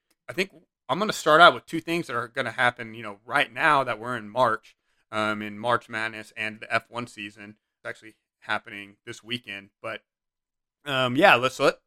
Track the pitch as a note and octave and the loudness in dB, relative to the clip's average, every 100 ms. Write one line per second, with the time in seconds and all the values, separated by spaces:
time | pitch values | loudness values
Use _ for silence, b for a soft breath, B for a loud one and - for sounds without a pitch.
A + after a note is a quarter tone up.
0 | _ _ - B2+ G3 D3+ _ _ - D3+ | _ _ -12 -6 -6 -8 _ _ -4 -2
1 | G#3 - D#3+ D#3 E3+ A#2+ - D#3+ E3 E3+ | -2 -2 4 8 8 6 -2 -8 -4 -4
2 | E3 A#2+ A#2 B2+ B2 A#2 B2 - A2+ A2 | -4 -6 -6 -6 -6 0 0 0 -10 -12
3 | A2 G2+ A#2+ C#3 C3+ B2 D#3 C#3+ B2+ A2 | -14 -14 -4 -2 -2 0 2 2 2 -4
4 | A#2+ A#2+ G#2 A2+ A#2+ A2 - _ _ _ | -6 -8 -6 0 2 0 -8 _ _ _
5 | - G#2+ G#2+ G#2 G#2 G#2 A#2+ A#2 - A2 | -10 -4 -2 -2 -6 -6 -2 -2 -2 -6
6 | A2+ A2 G#2+ A#2 A2 G#2+ - A2+ - A#2 | -6 -8 -14 -8 -8 -8 -2 -4 -2 -10
7 | A#2+ - G#2 G#2 G#2 G#2+ _ _ A2+ A#2 | -10 -10 -12 -12 -20 -20 _ _ -14 -14
8 | A2 - _ _ - G#2 - G2+ G2+ G2+ | -16 -20 _ _ -6 -6 -6 -14 -14 -18
9 | - A2+ G#2 B2 A2+ G2 G2+ _ A2+ G#2+ | -18 -16 -8 -10 -8 -14 -14 _ -12 -12
10 | _ _ _ _ _ _ _ _ D3 C3 | _ _ _ _ _ _ _ _ -4 0
11 | B2+ B2+ F#3+ B2 B2+ - C#3+ - | 0 4 6 6 4 2 2 0